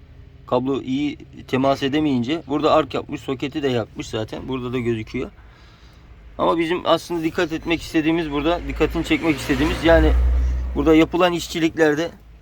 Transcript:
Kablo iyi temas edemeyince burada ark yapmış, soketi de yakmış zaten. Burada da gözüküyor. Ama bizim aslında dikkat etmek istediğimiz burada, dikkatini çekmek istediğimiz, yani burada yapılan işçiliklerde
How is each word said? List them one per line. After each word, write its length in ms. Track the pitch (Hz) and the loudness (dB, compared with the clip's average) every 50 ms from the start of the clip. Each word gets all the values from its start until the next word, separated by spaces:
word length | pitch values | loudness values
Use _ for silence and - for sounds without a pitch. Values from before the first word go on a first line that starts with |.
| - - - - - - - - - - | -20 -20 -20 -20 -20 -20 -20 -20 -4 -2
Kablo 340 | 131 127 127 135 139 123 | 0 0 0 0 -2 -4
iyi 360 | - 127 131 139 147 147 135 - - - - - - - | -4 -4 -4 -2 -2 -4 -6 -8 -14 -20 -20 -20 -8 -4
temas 360 | - 127 135 139 139 135 139 | -2 2 2 2 2 2 0
edemeyince 600 | 139 127 156 156 151 135 123 117 117 156 170 - - | -2 0 0 2 2 2 0 0 -2 -4 -4 -4 -4
burada 260 | 139 151 143 151 127 | -2 0 2 4 4
ark 200 | 156 156 135 - | 4 2 0 -4
yapmış, 280 | 127 - - 143 151 | -8 -6 -8 -10 -10
soketi 420 | - - 139 123 - 143 139 156 139 | -8 -8 -6 -6 -6 -6 -6 -4 -2
de 40 | 135 | 0
yakmış 400 | 127 120 - - - - - - | 0 -2 -2 -4 -8 -12 -10 -8
zaten. 400 | - 110 107 - - 156 - - | -6 -6 -6 -6 -8 -10 -8 -8
Burada 260 | 131 131 123 123 120 | -8 -6 -6 -6 -6
da 60 | 131 | -4
gözüküyor. 520 | 117 117 117 110 110 - - 170 - 208 - - - - - - - - - - - - - - - - - - - - - - | -2 -2 -4 -4 -6 -8 -8 -8 -8 -8 -12 -18 -20 -20 -20 -20 -20 -20 -20 -20 -20 -20 -20 -20 -20 -20 -20 -20 -20 -16 -6 -2
Ama 200 | - 175 180 165 | 0 0 2 0
bizim 240 | 165 160 175 185 - | 0 0 -2 -2 2
aslında 380 | - 160 165 - - 175 170 160 | 2 2 2 0 -4 -4 -2 -2
dikkat 280 | 165 - - 180 156 | -2 -2 -2 -2 -2
etmek 300 | 160 151 - 165 170 156 | -4 -6 -4 -4 -4 -4
istediğimiz 500 | - - - 165 151 156 165 170 165 151 | -4 -2 -2 0 2 2 0 0 -2 -2
burada, 300 | 139 147 143 160 170 170 139 143 | -4 -2 0 0 -2 -2 -4 -6
dikkatini 380 | 131 - 156 143 - 170 160 | -2 -2 -2 0 0 -4 -2
çekmek 320 | - 165 139 151 165 151 131 | 0 0 0 2 0 0 0
istediğimiz, 460 | - - 147 127 147 160 - - 143 | -2 -2 0 0 0 0 0 2 4
yani 280 | 165 165 160 156 156 - - - - - - - - - - - - - | 6 6 6 6 6 4 4 4 4 2 2 0 0 -2 -2 -4 -4 -4
burada 200 | 147 143 156 160 | 0 4 6 6
yapılan 380 | 156 160 156 - 170 180 180 175 | 6 6 4 2 2 2 2 2
işçiliklerde 760 | 165 - - - 175 160 165 - 156 160 151 147 143 170 170 - - - - - - | 0 -4 -6 -2 -2 -2 0 2 2 2 2 2 0 -2 -6 -8 -12 -20 -20 -20 -20